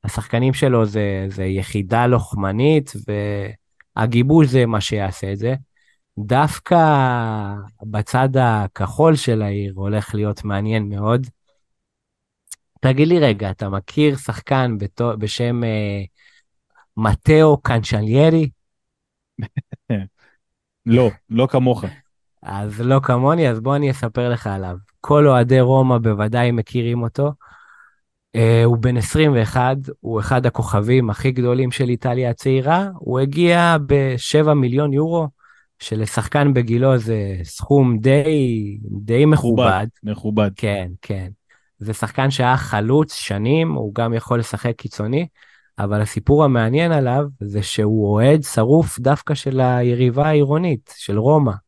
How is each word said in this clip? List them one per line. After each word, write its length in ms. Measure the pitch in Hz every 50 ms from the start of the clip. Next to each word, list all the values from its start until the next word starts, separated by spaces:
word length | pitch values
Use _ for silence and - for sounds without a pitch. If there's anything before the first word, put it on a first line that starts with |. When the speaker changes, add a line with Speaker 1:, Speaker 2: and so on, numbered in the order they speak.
| -
Speaker 1:
השחקנים 500 | - - - 110 - - 117 123 135 131
שלו 320 | 135 - 135 123 117 110
זה, 400 | 104 101 110 104 101 98 95 95 95
זה 160 | 95 95 95
יחידה 600 | 95 95 98 95 - - 104 98 90 113 113 120
לוחמנית, 840 | 123 123 117 98 - - 113 98 98 98 110 127 151 156 151 139 - - 104 104 - 104 104 101 104 104 101 98 101 107 _ _ _ _ _ _ _ _
והגיבוש 500 | 110 113 117 117 120 120 135 151 165 156
זה 200 | 131 123 135 123
מה 140 | 117 113 107
שיעשה 520 | 98 - 110 107 98 95 92 - - 95
את 60 | 101 101
זה. 160 | 110 120 131 139 - _ _ _ _ _ _ _ _ _ _ -
דווקא 580 | 104 101 123 135 147 151 - - _ - 180 170 160 156 151 139 135 127 123 120 117 113 110 107 104 101 101 104 101 104 _ _
בצד 460 | - 107 107 107 104 - - 127 131 135 131 135
הכחול 760 | 127 120 113 107 101 92 _ - 101 - - - 156 165 156
של 260 | 139 - - 117 110
העיר 300 | 107 101 101 101 101 98 92
הולך 380 | 95 98 101 107 107 104 - -
להיות 300 | 104 104 104 101 - -
מעניין 440 | 104 101 98 101 110 113 110 104 101
מאוד. 380 | 104 101 104 107 117 127 131 120 _ _ _ _ _ _ _ _ _ _ _ _ _ _ _ _ _ _ _ _ _ _ _ _ - _ _ _ _ _
תגיד 280 | - 131 131 135 151 160
לי 100 | 175 175
רגע, 320 | 151 131 107 98 104 95
אתה 180 | 92 _ 110 98
מכיר 480 | 98 98 92 - - - 151 151 139
שחקן 640 | 135 - - 110 - - - 139 131 127 123 113 101
בתו-, 380 | 98 98 _ - 120 120 110 107
בשם, 460 | 107 104 - - 123 120 120 120 120
אה, 380 | 117 110 107 107 104 101 101 98 95 _ _ _ _ _ _ _ _ _ _ _ _ _ _ _ _ _
מתאו 680 | - 110 110 - - _ - 156 156 156 156 147 139
קנצ'ליירי? 880 | _ - 123 113 104 - - 107 107 107 113 135 151 160 160 160 156 135 - _ _ _ _ _ _ _ _ _ _ _ _ _ _ _ _ -
Speaker 2:
<laughs> 520 | 107 - _ - - _ - _ _ _ 120 101 95 98 _ _ _ _ _ _ _ _ _ _ _ _ _ _ _
לא, 240 | 117 113 123 127 110 - - _ _
לא 160 | 110 117 131
כמוך. 380 | 131 - 135 127 127 120 107 - 95 - - _ _ _ _ _ _ _ _
Speaker 1:
אז 380 | _ - 98 98 104 107 104 107
לא 200 | 120 123 135 139
כמוני, 480 | 135 - 127 120 127 139 160 170 160 131
אז 100 | 117 110
בוא 160 | 110 135 143
אני 140 | 143 147 139
אספר 380 | 131 - - 117 110 - 120 123
לך 180 | 120 113 -
עליו. 300 | 107 98 95 95 90 87 92 101 _ _ _
כל 260 | - - 147 147 147
אוהדי 340 | 147 135 123 120 120 131 131
רומא 380 | 127 123 131 135 131 131 123 117
בוודאי 540 | 113 113 107 101 107 110 113 120 123 123
מכירים 500 | 120 117 110 - 120 123 117 117 120 120
אותו. 300 | 117 113 - - 139 147 143 _ _ - - - _ _ _ _ - _ _ _ _ _ _ _ _ _ _
אה, 300 | 113 113 113 117 117 117
הוא 120 | 117 120
בן 200 | 113 110 123 123
עשרים 360 | 123 104 - - 156 156 151 139
ואחד, 420 | 120 110 95 - 127 123 127 135 139 135 135 - _
הוא 200 | _ 117 113 110
אחד 260 | 110 - 135 127 127
הכוכבים 640 | 120 - - 123 107 - 104 104 113 127 131 123 110
הכי 200 | 104 - 127 135
גדולים 400 | 127 127 123 120 123 127 131 123
של 180 | 123 - 135 123
איטליה 420 | 123 117 - 131 120 127 127 120
הצעירה, 580 | 117 _ - 135 131 131 127 143 165 180 196 196 185
הוא 240 | - - - 127 131
הגיע 580 | 135 139 139 160 175 170 170 170 170 170 165 156 143
בשבע 680 | 131 143 143 135 135 127 120 - - - 151 156 156 147
מיליון 380 | 147 131 123 120 139 151 147
יורו, 360 | 135 143 156 165 170 170 160 143 _ _ _ _ _ _ _ _ _ _
שלשחקן 720 | - - 110 107 110 104 - - 110 - - 147 143 143 135
בגילו 440 | 127 117 113 117 120 127 135 131 123
זה 380 | 110 113 113 107 101 98 98 92
סכום 560 | 104 - - - - - - 143 135 123 117 110
די, 800 | 107 135 135 147 139 156 156 151 135 123 117 110 104 101 101 104
די 440 | 107 101 101 98 104 104 117 123 147
מכובד. 380 | 151 156 147 139 120 117 120 123
Speaker 2:
מכובד, 220 | 113 95 92 104 113 _ _
מכובד. 480 | - 104 104 - - 110 107 107 107 101 95
Speaker 1:
כן, 320 | - - 107 101 98 92 90 90 -
כן. 260 | - - 101 95 92 92 101 _ _ _ _ _ _ _ _ _
זה 140 | - 104
שחקן 380 | 110 - - 113 - - 131 139
שהיה 260 | 135 - 127 123 127
חלוץ 580 | 131 - - - 104 104 113 135 151 156 151 -
שנים, 580 | - - - 101 101 104 117 143 160 165 160
הוא 220 | 156 135 110 104 98
גם 200 | - 117 117 117
יכול 240 | 113 - - 123 117
לשחק 380 | 113 - - 107 - 120 117
קיצוני, 500 | - - - - - 104 107 127 151 175 160 _ _ _ _ _ _ _ _ _ -
אבל 240 | 104 101 104 104
הסיפור 420 | 107 104 - 110 - - 143 147 156
המעניין 480 | 143 131 120 113 113 123 151 165 170
עליו 320 | 165 147 135 123 123 139 147 143 139 _
זה 220 | 104 101 101 104
שהוא 500 | 98 - - - 107 104 110 110 104 101
אוהד 300 | 104 104 117 135 151 156
שרוף 560 | 135 - - 117 110 120 143 160 165 - - -
דווקא 360 | 123 135 143 147 - - 151
של 260 | 135 - 143 131 131
היריבה 680 | 127 127 123 123 123 123 120 120 127 123 120 131 147
העירונית, 680 | 156 156 147 143 135 147 156 180 180 139 110 _ _ -
של 220 | - - - 101 107
רומא. 340 | 110 135 151 156 143 117 98 101 _